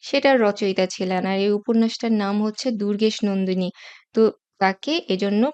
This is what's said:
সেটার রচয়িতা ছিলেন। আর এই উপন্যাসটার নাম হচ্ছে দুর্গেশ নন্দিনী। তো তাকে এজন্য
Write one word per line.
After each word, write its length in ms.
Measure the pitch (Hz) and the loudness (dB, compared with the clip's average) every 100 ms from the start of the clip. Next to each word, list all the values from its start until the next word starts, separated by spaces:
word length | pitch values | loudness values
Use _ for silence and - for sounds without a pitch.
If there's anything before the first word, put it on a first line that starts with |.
সেটার 340 | - 277 277 262 | -2 2 4 4
রচয়িতা 440 | 214 202 202 190 185 | 4 2 -2 0 -2
ছিলেন। 360 | - 185 185 190 | -2 -4 -2 -2
আর 120 | 190 | 0
এই 120 | 202 | 0
উপন্যাসটার 600 | 208 208 226 226 - 233 | 0 0 2 2 -2 -2
নাম 240 | 220 196 208 | 0 0 -2
হচ্ছে 260 | 214 214 262 | -2 -4 -6
দুর্গেশ 440 | 226 202 208 220 214 | -4 -2 0 0 0
নন্দিনী। 460 | 208 196 185 185 180 - - - _ | -2 0 -2 -2 -4 -6 -20 -20 _
তো 80 | - 220 - _ _ | 2 2 0 _ _
তাকে 340 | 190 190 - 320 339 | -2 -2 -4 -4 -2
এজন্য 360 | 185 202 202 254 | -2 0 2 0